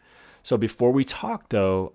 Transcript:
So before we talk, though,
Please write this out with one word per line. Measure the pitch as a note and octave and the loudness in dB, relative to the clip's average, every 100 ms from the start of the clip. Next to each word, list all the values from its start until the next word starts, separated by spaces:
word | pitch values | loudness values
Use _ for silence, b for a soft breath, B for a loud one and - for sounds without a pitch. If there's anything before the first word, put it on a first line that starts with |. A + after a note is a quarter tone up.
| b b b b | b b b b
So | - A#2+ | -4 0
before | A2 - B2 | 0 2 2
we | C3+ | 4
talk, | C3 - - A3 - | 0 -4 -6 -8 -4
though, | A2 F#2+ F#2+ F#2 | 0 0 0 -4